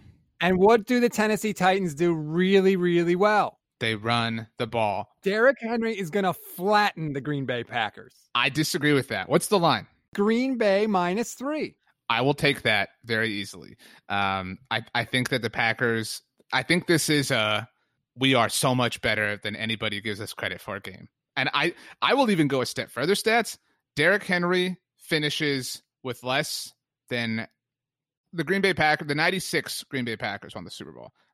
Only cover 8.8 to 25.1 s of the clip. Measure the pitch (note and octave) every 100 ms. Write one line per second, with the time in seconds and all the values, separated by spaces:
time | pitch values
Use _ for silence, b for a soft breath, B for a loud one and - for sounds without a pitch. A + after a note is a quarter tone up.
8.8 | D3 C#3+ - G#2 F2+ D#3 - G3+ E3 A2+
9.8 | - _ _ - G#3 A3+ C4+ A#3+ G#3+ G3
10.8 | A3 F#3+ F3 G3 A3+ - C4 D#4 D#3+ -
11.8 | _ _ - A#2 C3 C#3+ D3 C#3 A#2 G#2
12.8 | F#2+ _ A2 A2 A2+ G2+ F#2+ F2+ B1 -
13.8 | B B - G2+ G2 F#2+ F#2 F#2+ _ A2+
14.8 | A2+ A#2+ A2+ B2+ B2 C3 A2+ - A#2 A2
15.8 | B2 A2+ A2 - - _ _ B2+ B2+ F3
16.8 | - E3 - D3 C#3 B2 G#2+ G#2+ A#2 _
17.8 | _ _ _ B2 C3+ B2+ G#2+ - C#3 B2+
18.8 | A#2 - A#2+ G#2+ G#2 G#2 G#2+ G#2 A2 A2
19.8 | A2 G2+ A2 G2+ G#2 - G2 F#2 - G2
20.8 | G2 F#2+ - _ _ C#3 C3+ C#3+ E3 -
21.8 | B B C#3 B3+ B3 F3+ D3 C3+ A#2+ -
22.8 | - - D3+ G3+ A3 A#3 G#3+ - _ _
23.8 | _ - D#3+ G3+ - F3+ F3 F#3 F3+ F3+
24.8 | _ _ -